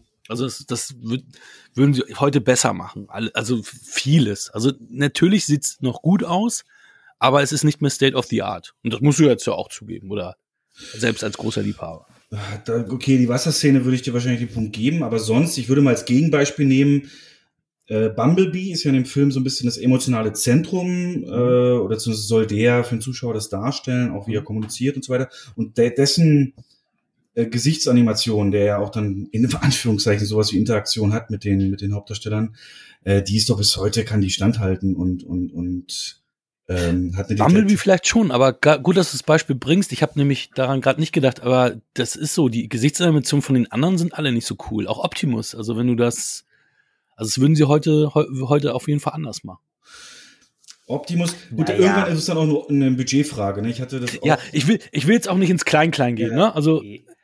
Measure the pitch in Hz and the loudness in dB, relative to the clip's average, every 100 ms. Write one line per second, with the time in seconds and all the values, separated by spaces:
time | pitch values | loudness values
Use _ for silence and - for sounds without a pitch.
0 | - _ _ 120 127 - - 117 - 127 | -12 _ _ -6 -6 -8 -8 -8 -8 -12
1 | 117 127 - - - - _ - 139 131 | -8 -8 -8 -20 -20 -20 _ 0 2 2
2 | - - 139 143 117 127 123 95 90 - | -2 -2 0 2 2 2 2 -2 -8 -14
3 | 101 101 110 - 110 123 104 - - - | -14 -8 -6 -6 -4 -4 -4 -16 -10 -6
4 | 135 156 113 101 - 104 123 139 - 123 | 2 2 2 -2 -8 -4 -4 -4 -12 -4
5 | 143 - 175 202 - 147 - - 127 - | -4 2 2 2 2 0 -2 -4 -6 -2
6 | 156 190 165 175 226 - - _ _ _ | 0 0 2 -2 -2 -4 -12 _ _ _
7 | _ _ 127 139 139 147 151 147 143 - | _ _ 2 4 2 2 0 2 -2 2
8 | 135 131 - 113 98 92 - _ 117 110 | 2 2 -2 -4 -4 -8 -14 _ -8 0
9 | 139 143 151 117 - 90 92 - 104 87 | 2 4 4 4 0 -6 -8 -14 -14 -14
10 | 95 101 90 - _ _ _ _ - 110 | -8 -8 -8 -12 _ _ _ _ -18 -4
11 | 117 110 110 - 110 107 104 101 82 82 | -2 -2 -6 -6 -6 -6 -6 -8 -12 -14
12 | _ _ _ 107 101 104 - 117 113 127 | _ _ _ -12 -12 -12 -6 -4 -4 -6
13 | 139 131 120 123 170 147 147 135 123 127 | 2 4 4 0 0 0 4 4 2 0
14 | 127 120 123 120 117 110 107 104 123 165 | -2 -2 -2 -2 -4 -4 -6 -2 -2 -2
15 | 123 113 104 117 165 139 113 139 139 117 | -2 -4 0 2 2 -2 0 4 4 2
16 | - 127 160 147 143 - 139 135 143 143 | 2 2 4 2 0 0 2 4 4 2
17 | 139 - - _ _ _ _ _ _ 110 | 0 -16 -20 _ _ _ _ _ _ -2
18 | 110 - 147 180 185 170 190 170 151 135 | -2 0 2 4 2 0 -6 -4 0 0
19 | 123 143 143 135 131 - 120 117 123 131 | 0 2 2 2 -2 -2 -4 0 2 2
20 | 131 120 110 107 - 123 165 185 180 180 | 2 0 -2 -2 2 2 2 -4 -2 -2
21 | 180 180 - 120 123 123 123 123 104 110 | -4 -6 -6 -2 2 4 4 2 0 -4
22 | 117 107 - 113 107 104 117 123 120 113 | -4 -4 0 0 2 2 2 2 0 -6
23 | 113 123 120 110 104 98 117 143 - 123 | -6 -8 -6 -6 -6 -6 -6 -6 -4 -2
24 | 120 101 104 104 101 107 107 - 127 139 | -2 -4 -6 -6 -4 -8 -8 -4 -4 -4
25 | 127 127 131 - - - 113 - 120 - | -4 -4 -4 -10 -18 -8 -6 0 0 2
26 | 139 - 160 147 131 - - _ _ _ | 2 4 4 4 2 -4 -20 _ _ _
27 | _ _ _ 117 113 120 135 165 - 123 | _ _ _ -4 -2 0 0 0 2 4
28 | 117 107 117 107 101 101 101 101 104 110 | 4 2 0 0 2 2 2 0 -2 -4
29 | 107 95 101 113 120 - - 123 117 107 | -4 -4 -6 -2 0 2 0 0 0 0
30 | 117 101 104 107 107 92 110 110 - - | 2 0 0 0 0 0 0 0 -2 -2
31 | 101 110 110 104 104 101 98 98 101 101 | 0 -2 -4 -6 0 0 0 -2 -4 -6
32 | - 107 107 104 110 - - - - _ | -6 -10 -6 -4 -4 -8 -20 -20 -20 _
33 | 95 101 95 104 117 104 101 - 101 117 | 0 0 2 0 0 0 0 0 -2 -2
34 | 110 107 95 - 98 110 98 95 95 87 | -2 0 0 0 0 0 -2 -2 -2 -2
35 | 90 90 - 90 90 85 90 90 - - | -2 -4 -6 -6 -6 -6 -6 -6 -8 -12
36 | - - _ _ _ _ - 90 87 87 | -12 -14 _ _ _ _ -6 -2 0 0
37 | 87 92 101 107 123 196 202 202 - 185 | -2 -4 -4 0 4 6 4 2 2 2
38 | - 233 202 123 135 127 147 151 139 185 | 2 2 4 4 4 4 2 4 4 2
39 | 175 135 - 156 - 131 123 175 196 131 | 2 -2 2 2 2 -4 0 0 0 -2
40 | 151 151 143 131 - - 131 135 135 131 | -2 0 0 0 -4 -4 -2 0 0 0
41 | 160 170 131 120 120 127 123 110 _ - | 0 2 0 0 0 2 2 0 _ -6
42 | 117 - 151 - 135 113 113 117 135 - | -6 -4 -4 0 0 0 -4 0 0 2
43 | 175 156 123 143 139 131 117 110 160 185 | 2 2 0 -2 2 0 0 0 0 0
44 | 170 - 151 117 - 110 - 107 95 - | -2 -4 -2 -2 -4 -10 -8 -6 -4 -4
45 | - - 156 113 110 117 110 113 123 117 | -6 -4 -4 -4 -6 -10 -6 -2 0 2
46 | 120 117 - - - _ _ _ _ _ | 0 -2 -8 -12 -16 _ _ _ _ _
47 | _ _ 110 123 139 156 143 151 151 151 | _ _ -6 2 4 4 4 4 4 2
48 | 151 151 151 135 123 147 143 123 - 147 | 2 0 -2 -4 0 0 0 -4 -2 -2
49 | 151 156 147 104 - 92 _ _ _ - | -2 -6 -10 -12 -16 -20 _ _ _ -20
50 | - - - _ _ _ _ - _ 135 | -20 -20 -20 _ _ _ _ -20 _ -8
51 | - 175 170 - - 117 156 - 185 196 | -4 -2 -2 -4 -10 -4 -2 4 4 4
52 | 175 160 156 160 156 147 - 143 135 127 | 2 -2 -2 0 2 0 2 2 2 2
53 | 127 135 147 120 98 98 110 120 127 131 | 2 0 0 -2 -4 -2 -4 -6 -8 -6
54 | 120 - - 147 - - 139 220 - - | -8 -4 0 0 0 -2 0 0 -2 -4
55 | 131 233 196 185 185 180 - 151 160 156 | 2 2 2 0 2 2 2 2 2 2
56 | 123 117 113 123 214 160 151 156 104 104 | 0 0 -2 2 2 2 2 0 -2 -16
57 | _ _ | _ _